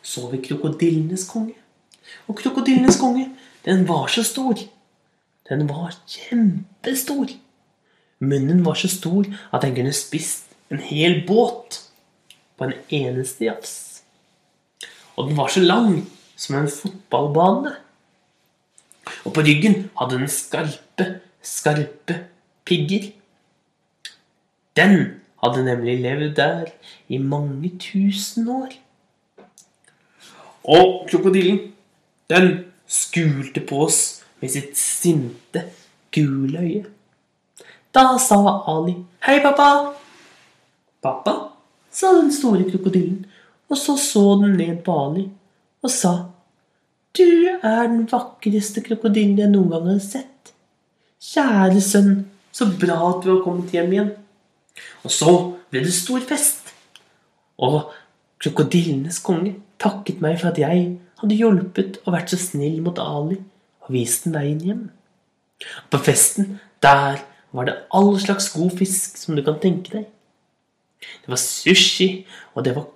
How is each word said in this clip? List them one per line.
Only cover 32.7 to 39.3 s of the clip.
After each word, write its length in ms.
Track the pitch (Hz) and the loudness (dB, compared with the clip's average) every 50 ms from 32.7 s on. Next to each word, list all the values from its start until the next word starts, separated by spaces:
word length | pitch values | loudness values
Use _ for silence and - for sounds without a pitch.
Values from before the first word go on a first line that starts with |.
| _ _ _ | _ _ _
skulte 760 | - - - - - - 175 165 156 143 135 135 131 - 147 - | -8 -6 -6 -6 -4 -2 0 0 0 0 -2 -4 -6 -8 -8 -8
på 140 | - 139 139 151 - | -4 -2 0 0 2
oss 340 | - - - - - - - _ _ - | 2 0 -2 -2 -6 -12 -20 _ _ -12
med 160 | - 131 131 | -10 -8 -8
sitt 240 | 139 - - - - | -8 -8 -8 -6 -6
sinte, 840 | - - - - - 175 165 151 131 117 - - _ _ - 170 - - - - _ _ _ _ _ - - | -4 -4 -4 -2 0 2 2 2 0 -4 -10 -14 _ _ -10 -10 -10 -10 -16 -20 _ _ _ _ _ -6 -2
gule 480 | 160 151 139 135 135 135 135 147 170 180 | 0 0 0 0 -2 -4 -4 -4 -4 -4
øye. 220 | 165 - 208 202 - - _ _ _ _ _ _ _ _ _ _ _ _ - - - - _ _ _ - | -4 -4 -4 -8 -10 -20 _ _ _ _ _ _ _ _ _ _ _ _ -20 -20 -20 -20 _ _ _ 4
Da 240 | 262 262 254 254 240 - | 6 6 6 6 2 2
sa 160 | - 214 202 202 196 - 196 - - | 4 4 6 6 4 2 0 -2 -4
Ali, 240 | 156 160 170 175 180 175 - - _ - - | -2 -2 -2 -2 -4 -6 -8 -18 _ -6 2
"Hei, 140 | - | 2